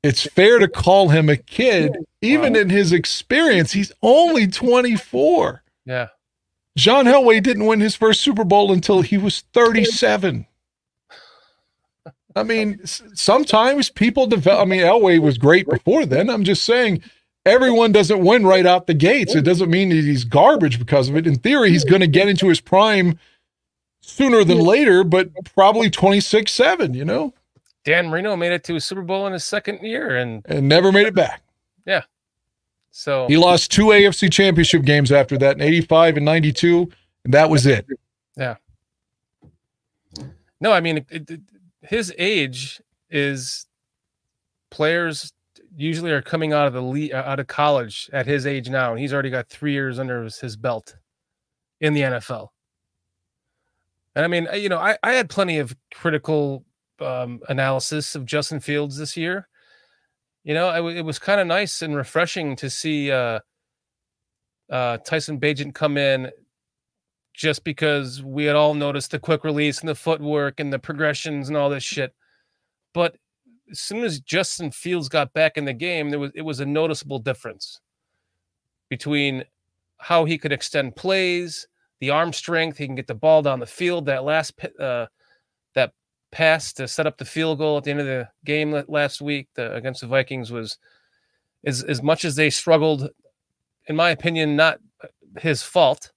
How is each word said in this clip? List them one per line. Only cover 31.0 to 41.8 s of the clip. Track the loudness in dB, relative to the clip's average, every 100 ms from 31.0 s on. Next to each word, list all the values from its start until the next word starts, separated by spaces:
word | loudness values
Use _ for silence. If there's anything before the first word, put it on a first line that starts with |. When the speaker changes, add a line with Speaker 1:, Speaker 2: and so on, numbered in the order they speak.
| 2
Speaker 1:
it | 2
back. | -2 -4 _ _ _ _
Speaker 2:
Yeah. | -6 -6 -6 _ _ _ _ _ _ _ _
So | -14 -4 -4 2
Speaker 1:
He | 4
lost | 6 4 2
two | 2 6
A | 6 6
F |
C | 4 0
championship | 2 2 4 2 2
games | 2 2 4
after | 4 2 2
that | 2 2
in |
eighty-five | 0 0 2 4 4 4
and |
ninety-two, | 0 2 0 2 2 2 0 _ _ _
and | 2
that | 4 6
was | 4 4
it. | 2 -2 -14 _ _ _ -10
Speaker 2:
Yeah. | -10 -10 _ _ _ _ _ _ _ _ _ _ _ _ _ _ _ -20 -20 -20 _ _
No, | 0
I | 0
mean, | 0 -4
it, | -6 -16 -16
it, | -20 _ _ _ _